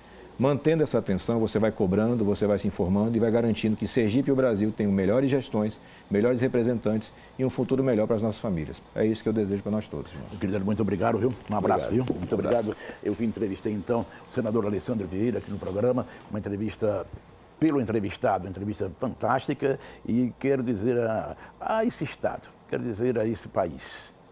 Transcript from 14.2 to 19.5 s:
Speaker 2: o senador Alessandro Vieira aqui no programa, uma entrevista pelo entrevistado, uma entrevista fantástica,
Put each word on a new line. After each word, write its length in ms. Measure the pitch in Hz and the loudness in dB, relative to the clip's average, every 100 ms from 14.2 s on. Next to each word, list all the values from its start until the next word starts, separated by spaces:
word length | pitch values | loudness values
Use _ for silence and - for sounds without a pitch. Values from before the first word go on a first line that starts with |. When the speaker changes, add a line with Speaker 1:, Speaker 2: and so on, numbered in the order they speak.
| - | -8
Speaker 2:
o 60 | |
senador 320 | - 110 113 104 | -4 0 0 0
Alessandro 400 | 101 - 113 92 | -2 -2 -4 -4
Vieira 320 | 92 117 101 | -2 0 -2
aqui 140 | - | -6
no 80 | 101 | -8
programa, 480 | 87 95 120 123 110 - - | -4 0 2 0 -2 -10 -10
uma 120 | 104 | -8
entrevista 680 | 101 101 107 - 107 98 - - - - - - | -4 -4 -4 -2 -2 -2 -6 -12 -18 -20 -20 0
pelo 200 | 156 143 | 2 2
entrevistado, 640 | 113 113 98 - 120 95 92 | 2 0 -2 -2 0 0 -2
uma 40 | |
entrevista 400 | 92 101 101 95 78 | -6 -6 -4 -6 -4
fantástica, 800 | 127 - 110 127 - | -6 -2 0 0 0